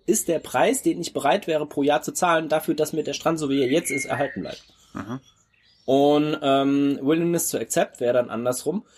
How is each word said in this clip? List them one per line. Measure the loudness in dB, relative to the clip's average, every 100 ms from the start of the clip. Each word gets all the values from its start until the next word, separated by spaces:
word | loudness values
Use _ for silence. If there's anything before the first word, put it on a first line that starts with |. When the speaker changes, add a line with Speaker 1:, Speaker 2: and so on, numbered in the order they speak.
| -2
Speaker 1:
ist | -2 0
der | -4
Preis, | -2 2 2 2
den | -2 -2
ich | -4
bereit | -2 0 0 0
wäre, | -2 -2
pro | 0
Jahr | 2 2
zu | -2
zahlen, | -2 2 2 0
dafür, | -2 0 -2
dass | -2
mir | -2 -4
der |
Strand, | -2 -2 -2
so | 0
wie | 0
er | 2
jetzt | 2 0
ist, | -6 -4
erhalten | -2 -2 -4
bleibt. | -10 -12 -18 _ _
Speaker 2:
Mhm. | -12 -10 -12 -12 _ _ _ _ _ 0
Speaker 1:
Und, | 4 6 4 2 0
ähm, | 2 2 4 2 2 0
Willingness | 0 2 2 0 -2
to | -4
Accept | -2 -2 -2 -2
wäre | 0
dann | 2 0
andersrum. | -2 -2 -2 -4 -6 -8